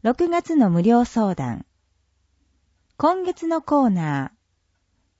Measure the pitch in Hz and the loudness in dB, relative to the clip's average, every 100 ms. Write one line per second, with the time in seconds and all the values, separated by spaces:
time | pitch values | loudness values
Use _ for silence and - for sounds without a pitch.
0 | 220 - 349 339 - 311 208 170 190 240 | -2 -2 -2 -2 0 2 4 4 4 4
1 | 240 233 208 175 127 113 - _ _ _ | 2 -2 -2 -2 -6 -8 -14 _ _ _
2 | _ _ _ _ _ _ _ _ _ - | _ _ _ _ _ _ _ _ _ -2
3 | 302 370 370 - 330 330 - 294 254 180 | -2 0 -4 -6 -4 -4 0 2 2 0
4 | 156 139 135 _ _ _ _ _ _ _ | -2 -4 -6 _ _ _ _ _ _ _
5 | _ | _